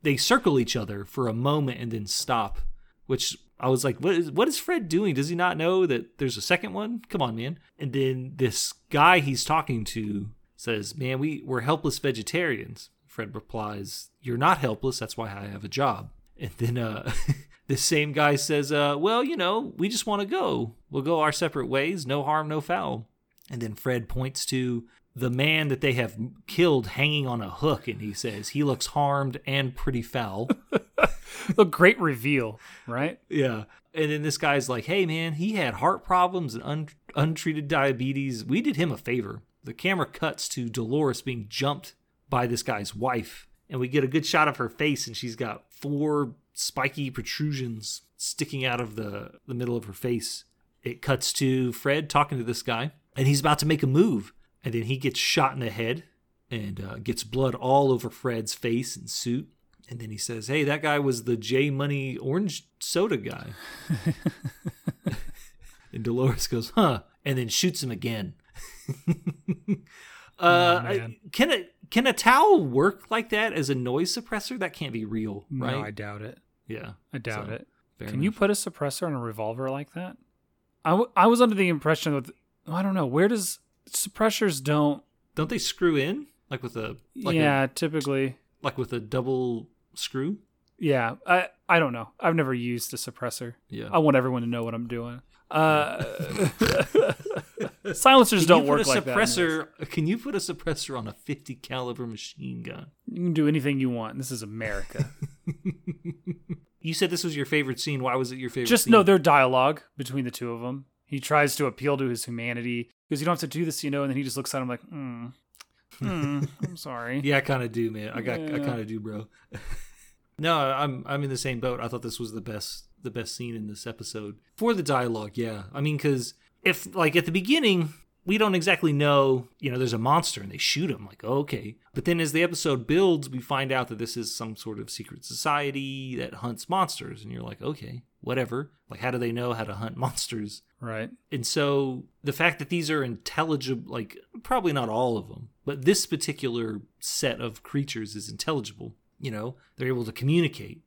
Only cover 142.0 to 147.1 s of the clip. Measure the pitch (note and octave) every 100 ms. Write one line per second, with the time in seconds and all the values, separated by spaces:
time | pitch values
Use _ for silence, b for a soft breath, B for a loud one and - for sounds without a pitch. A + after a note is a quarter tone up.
142 | - _ C#3+ C#3 E3+ - C#3+ F3 D3+ D#3
143 | B2+ A2+ - - D#3+ D3 B2+ B2+ - B2
144 | G#2 - _ A#3 - B3+ F3+ C#3+ A#2 A2
145 | B2+ A2+ F#2 - A2+ _ - C#3+ C3+ G3+
146 | - D#3 - D3 C3 A#2+ A2+ G#2+ - _
147 | -